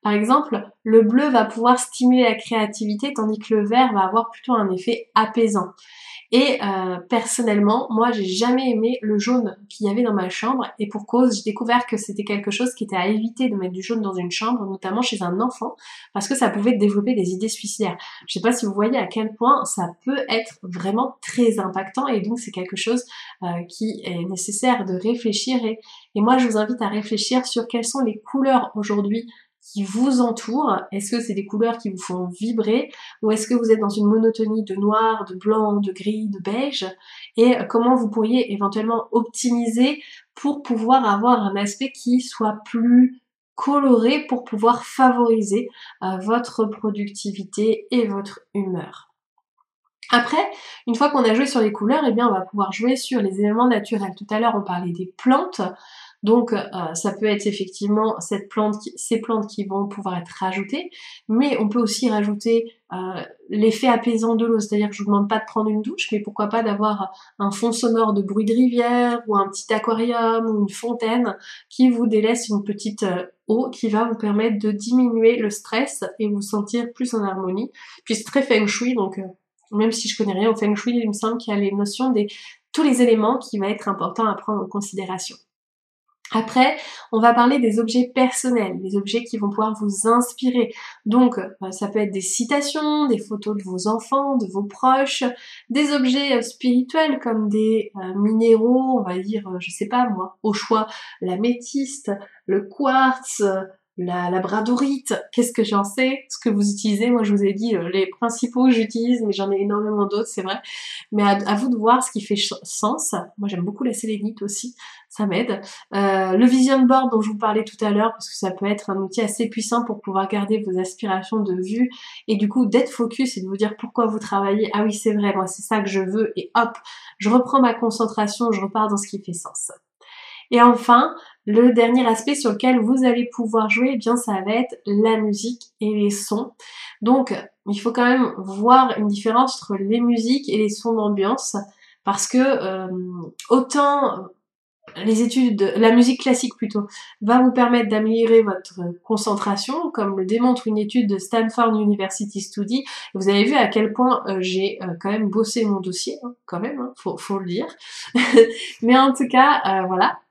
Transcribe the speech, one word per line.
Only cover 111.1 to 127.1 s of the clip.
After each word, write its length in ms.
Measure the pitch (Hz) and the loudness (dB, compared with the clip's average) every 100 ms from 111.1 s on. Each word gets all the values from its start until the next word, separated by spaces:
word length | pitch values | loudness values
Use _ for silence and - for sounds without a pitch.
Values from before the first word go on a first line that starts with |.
Mais 140 | 208 | 0
à, 140 | 202 196 202 | 2 2 2
à 100 | 208 | 0
vous 120 | 254 | 0
de 80 | 240 | 0
voir 280 | 214 254 | 4 2
ce 80 | 254 | 2
qui 80 | 220 | -8
fait 160 | 202 202 | -4 -2
ch-, 180 | - - | -2 -6
sens. 520 | - - 214 302 - 196 - - | -10 -4 -2 -2 -4 -6 -8 -8
Moi, 100 | 202 | -6
j'aime 160 | 185 | -4
beaucoup 180 | 175 208 | -6 -4
la 100 | 254 | -4
sélénite 480 | 208 220 214 208 220 | -4 -6 -6 -6 -6
aussi, 360 | 202 202 240 - - - _ | -8 -8 -10 -14 -20 -20 _
ça 180 | - 208 | -6 -2
m'aide. 340 | 185 240 - - - - | -2 -2 -6 -8 -20 -8
Euh, 420 | 196 196 190 190 185 | -2 0 2 2 4
le 100 | 247 | 6
vision 340 | 254 254 269 | 6 4 6
board 280 | 254 262 254 | 6 6 4
dont 100 | 226 | 0
je 100 | 214 | 0
vous 80 | 214 | -2
parlais 260 | 220 214 | 0 0
tout 200 | 220 - | -2 -4
à 60 | 214 | 0
l'heure, 220 | 202 220 | 2 0
parce 160 | 220 - | -2 -14
que 60 | - | -6
ça 160 | 196 | -6
peut 140 | 185 202 | -4 -4
être 220 | 208 - | -4 -4
un 80 | 196 | -4
outil 220 | 190 214 | -4 -2
assez 280 | 214 - 226 | -4 -2 -4
puissant 360 | 220 214 233 | -4 -2 -2
pour 160 | 240 208 | -2 -6
pouvoir 280 | - 190 190 | -4 -4 -2
garder 340 | 208 196 214 | -2 0 -2
vos 140 | 202 185 | -2 -4
aspirations 600 | 185 - 214 190 190 220 | -4 -6 -4 -4 -2 -2
de 200 | 196 180 | -2 -2
vue 300 | 185 220 247 - - - - | -2 0 0 -2 -20 -18 -2
et 80 | 214 | 0
du 120 | 208 | 0
coup 180 | 254 233 | 2 4
d'être 240 | 233 247 | 4 2
focus 460 | - 233 - 262 - | -2 -6 -2 -4 -4
et 60 | |
de 60 | 185 | -8
vous 80 | 196 | -4
dire 180 | 214 214 | -4 -4
pourquoi 300 | 247 - 226 | -8 -2 -2
vous 140 | 214 | -2
travaillez. 500 | 208 196 196 208 220 | -2 -2 0 0 0
Ah 100 | 208 | 0
oui, 80 | 214 | 0
c'est 200 | 208 226 | 0 0
vrai, 220 | 208 202 | 2 0
moi, 140 | 190 190 | 0 -4
c'est 140 | - | -8
ça 180 | - 220 | -2 -2
que 80 | 196 | 0
je 120 | 190 | -2
veux 320 | 185 208 220 - | -2 -2 -2 -4
et 160 | - | -2
hop, 160 | - 254 - - - - | 0 0 -2 -18 -20 -20